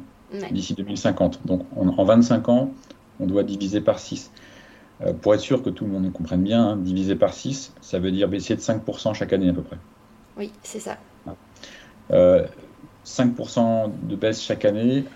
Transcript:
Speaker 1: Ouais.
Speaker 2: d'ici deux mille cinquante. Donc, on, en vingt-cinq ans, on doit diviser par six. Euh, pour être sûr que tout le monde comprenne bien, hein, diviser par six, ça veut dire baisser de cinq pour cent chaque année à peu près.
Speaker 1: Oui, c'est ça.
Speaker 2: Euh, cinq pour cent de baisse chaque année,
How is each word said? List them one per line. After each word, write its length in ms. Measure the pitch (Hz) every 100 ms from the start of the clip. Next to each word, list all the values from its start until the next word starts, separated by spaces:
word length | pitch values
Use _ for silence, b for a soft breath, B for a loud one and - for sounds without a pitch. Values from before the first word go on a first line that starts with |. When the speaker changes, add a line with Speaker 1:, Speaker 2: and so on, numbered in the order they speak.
| - - -
Speaker 1:
Ouais. 180 | 202 190
Speaker 2:
d'ici 220 | 95 90
deux 100 | -
mille 140 | 98 98
cinquante. 420 | - 92 90 - 80
Donc, 200 | 90 - -
on, 140 | 92
en 140 | - 98
vingt-cinq 420 | 113 120 117 117
ans, 240 | 123 135 - B B _ -
on 80 | 92
doit 160 | 101
diviser 380 | 98 98 95 104
par 180 | - 104
six. 320 | - - - B B B B B B B
Euh, 100 | 87
pour 200 | 85 104
être 80 | 104
sûr 200 | - 135
que 80 | 98
tout 140 | 92 104
le 60 |
monde 200 | 95 92
comprenne 300 | 90 82 82
bien, 220 | 95 117 107
hein, 120 | 104
diviser 380 | 92 92 98 87
par 180 | 95
six, 400 | - 127 - - -
ça 180 | - 92
veut 120 | 92
dire 180 | 95 101
baisser 260 | 101 - 113
de 60 |
cinq 220 | - 110
pour 180 | 110 -
cent 120 | 110
chaque 200 | 104 98
année 160 | 98 92
à 40 |
peu 80 | -
près. 160 | 76 - - _ - - - -
Speaker 1:
Oui, 140 | 208 -
c'est 160 | - 220
ça. 180 | - - - - - - _ B B B B B -
Speaker 2:
Euh, 340 | 90 90 175 - - - - - -
cinq 320 | - - 123 120
pour 140 | -
cent 420 | - 117 113 107 95
de 120 | - 98
baisse 260 | 110 113
chaque 220 | - 104
année, 400 | 107 104 120 135 135